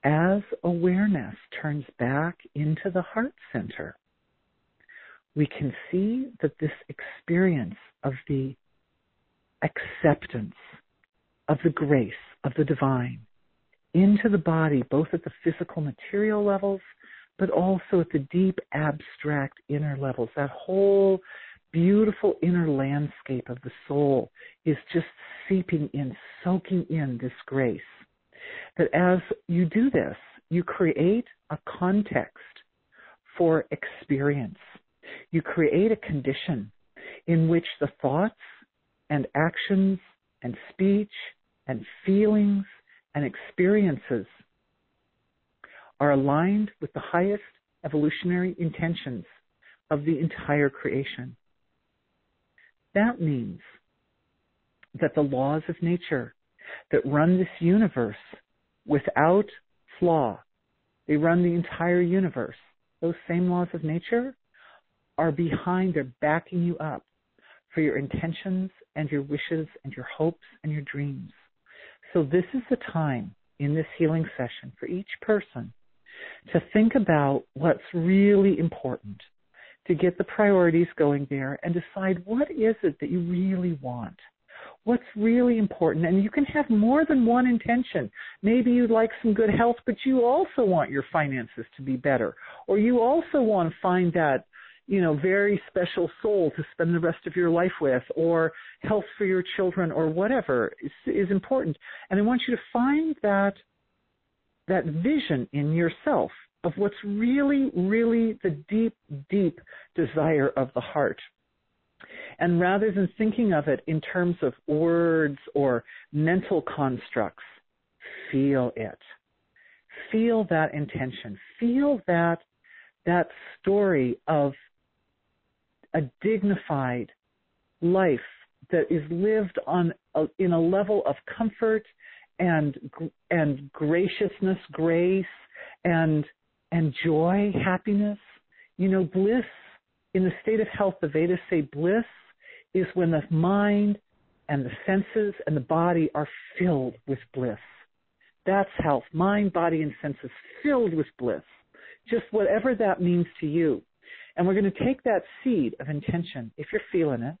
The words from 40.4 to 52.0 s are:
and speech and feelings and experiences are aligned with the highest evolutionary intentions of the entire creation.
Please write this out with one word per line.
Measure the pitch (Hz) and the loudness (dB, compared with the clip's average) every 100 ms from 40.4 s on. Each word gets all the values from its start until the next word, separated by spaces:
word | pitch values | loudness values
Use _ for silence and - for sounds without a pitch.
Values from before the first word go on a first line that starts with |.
and | 123 110 - | -12 -12 -16
speech | - 190 202 208 - - - _ _ - | 0 2 2 0 -10 -18 -20 _ _ -8
and | 123 - - - | -8 -8 -10 2
feelings | 196 214 214 208 202 196 - _ _ _ | 4 6 4 4 2 -2 -14 _ _ _
and | 147 | -4
experiences | 139 - - - 180 208 196 135 - 120 92 _ _ _ _ _ _ _ _ _ _ _ _ _ - - - _ | -4 -6 -16 0 4 4 4 0 -4 -4 -4 _ _ _ _ _ _ _ _ _ _ _ _ _ -20 -20 -20 _
are | 147 | 2
aligned | 139 139 143 175 208 208 - | 4 4 2 2 2 -2 -6
with | 151 | -12
the | - | -10
highest | - 170 185 202 - _ _ _ | -4 0 0 -2 -8 _ _ _
evolutionary | 156 151 151 - 180 180 185 175 | -6 0 0 -2 -2 -2 -2 -2
intentions | 165 - 165 170 - 120 82 _ _ _ _ _ _ | -6 -4 -4 -4 -6 -10 -12 _ _ _ _ _ _
of | 151 | -2
the | 147 156 | 0 0
entire | 165 - - 147 143 | -2 -4 -2 2 2
creation. | - 143 135 139 - 123 120 _ _ _ _ _ _ | 0 -4 -4 -6 -10 -14 -16 _ _ _ _ _ _